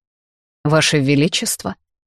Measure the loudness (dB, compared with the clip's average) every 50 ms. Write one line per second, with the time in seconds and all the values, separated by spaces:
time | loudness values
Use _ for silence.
0 | _ _ _ _ _ _ _ _ _ _ _ _ _ 0 2 2 2 2 0 0
1 | 2 2 2 2 2 0 -2 -4 -6 -6 -8 -8 -10 -12 -12 -12 _ _ _ _
2 | _